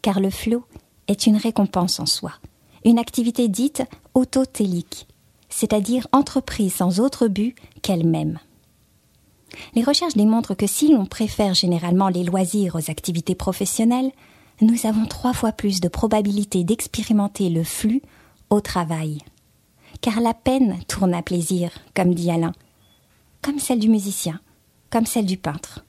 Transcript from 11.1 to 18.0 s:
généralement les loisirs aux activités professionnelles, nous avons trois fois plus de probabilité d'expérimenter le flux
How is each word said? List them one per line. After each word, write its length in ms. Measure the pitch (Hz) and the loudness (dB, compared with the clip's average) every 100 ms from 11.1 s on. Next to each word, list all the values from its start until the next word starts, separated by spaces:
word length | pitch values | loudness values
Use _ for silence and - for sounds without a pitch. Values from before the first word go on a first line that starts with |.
| - 214 - 208 | -4 -6 0 0
généralement 540 | 180 180 170 175 180 196 | 2 2 0 2 2 2
les 160 | 175 | 0
loisirs 520 | 175 190 180 208 190 165 | 0 0 0 0 -2 -2
aux 140 | 151 | -6
activités 440 | 151 - 165 - | -6 -4 -4 -2
professionnelles, 760 | 180 - 185 196 - 226 247 262 - - - _ _ | -2 -2 -2 -4 0 2 2 -2 -6 -20 -20 _ _
nous 260 | 220 233 226 | 4 4 0
avons 200 | 220 226 | 0 -2
trois 260 | - 247 | -2 -2
fois 200 | 247 226 | 0 -2
plus 280 | 214 208 185 | -2 -2 0
de 80 | 175 | -2
probabilité 760 | - 220 220 208 202 202 185 | 0 0 2 0 -2 -2 -2
d'expérimenter 840 | 170 233 - - 214 208 202 202 190 | 0 -2 -2 -6 0 2 2 0 0
le 160 | 165 | 0
flux 380 | 165 - 214 247 | -2 -2 -2 -2